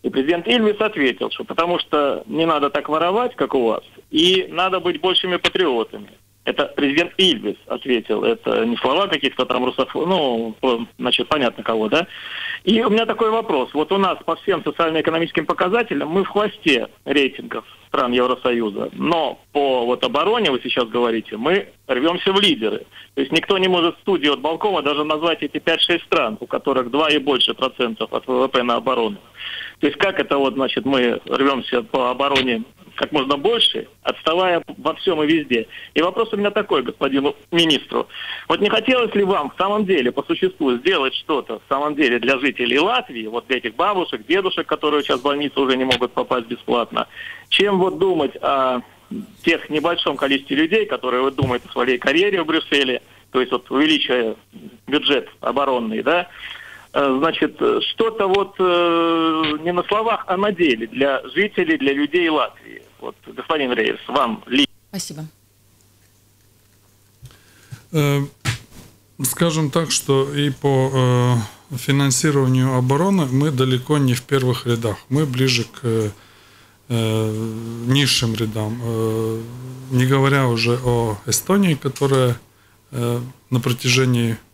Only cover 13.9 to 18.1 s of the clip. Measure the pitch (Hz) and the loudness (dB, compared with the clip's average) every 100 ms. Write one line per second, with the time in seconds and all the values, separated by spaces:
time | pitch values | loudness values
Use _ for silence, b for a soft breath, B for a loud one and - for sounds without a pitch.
13.9 | 196 190 160 - 165 - 170 - - 165 | 2 2 0 -4 -4 0 0 -2 0 0
14.9 | 160 151 165 170 - 156 170 180 190 147 | 2 0 0 -2 -2 -2 0 0 0 0
15.9 | 143 143 180 185 202 208 - 165 135 110 | -4 -2 -2 0 0 -2 -2 0 0 0
16.9 | - - 143 135 135 120 117 B B B | -10 -2 0 0 -2 -10 -10 B B B
17.9 | 139 127 | -2 0